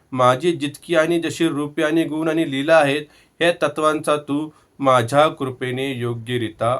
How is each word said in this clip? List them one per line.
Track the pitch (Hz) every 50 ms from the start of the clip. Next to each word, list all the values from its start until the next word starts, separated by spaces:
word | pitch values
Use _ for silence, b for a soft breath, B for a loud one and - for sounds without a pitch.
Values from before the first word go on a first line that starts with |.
| b _
माझी | - 127 127 123 127 127 160 180
जितकी | 165 139 143 147 147 - - - 170
आणि | 160 156 165 170 170
जशी | 160 156 127 - 170
रूपे | 160 147 139 151 147 147 - 160
आणि | 151 160 165 160
गुण | 147 147 156 160 160
आणि | 156 165 165 156
लीला | 135 135 139 156 165
आहेत, | 160 147 139 135 151 147 b b b b b b -
या | 160 170
तत्वांचा | 175 170 156 151 156 - 156 156 151 151 156 - 151
तू | 147 147 - 143 147 151 151 b b b b _ -
माझ्या | 139 135 127 123 117 117 135 143 151
कृपेने | 160 156 - 139 - 127 - 135 127 123 127 135 139 135
योग्यरित्या | 120 120 120 120 117 113 117 123 120 113 104 - - 113 117 127